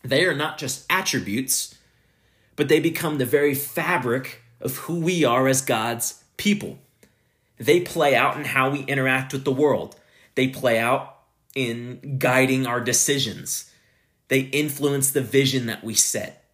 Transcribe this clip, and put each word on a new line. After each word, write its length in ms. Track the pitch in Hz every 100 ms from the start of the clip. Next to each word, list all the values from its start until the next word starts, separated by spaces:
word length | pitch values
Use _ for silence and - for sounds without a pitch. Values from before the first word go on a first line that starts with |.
They 220 | - 135
are 100 | 185
not 220 | 143 151 -
just 300 | 151 - -
attributes, 840 | 185 190 127 101 107 135 - - - _ _ _ _ _ _ _ -
but 140 | 147
they 100 | 151
become 380 | 165 160 165 151
the 80 | 120
very 280 | 143 147
fabric 840 | 139 - - 160 175 120 123 131 - _ _
of 200 | - 135
who 220 | - 170
we 220 | 165 175
are 260 | 139 120 131
as 120 | 131
God's 640 | - 117 113 117 - - _ -
people. 400 | 208 202 85 - _ _ _ _ _ _ _ _
They 220 | 123 175
play 360 | 175 170 147 120
out 200 | 131 147
in 100 | 139
how 220 | 135 139
we 120 | 139
interact 520 | 135 131 131 131 131
with 120 | 139
the 80 | 139
world. 420 | 131 147 110 71 - _ _ _
They 140 | - 131
play 280 | 131 127 113
out 420 | 117 139 - - _ _ _
in 640 | 135 123 117 120 123 143 135
guiding 480 | 127 127 131 131 127
our 140 | 123
decisions. 920 | 123 120 - 143 120 92 - - - _ _ _ _ _ _
They 140 | 135
influence 720 | 131 139 151 143 143 143 135
the 80 | 143
vision 460 | 117 139 139 131 117
that 180 | -
we 100 | 110
set. 500 | 104 - 117 - - _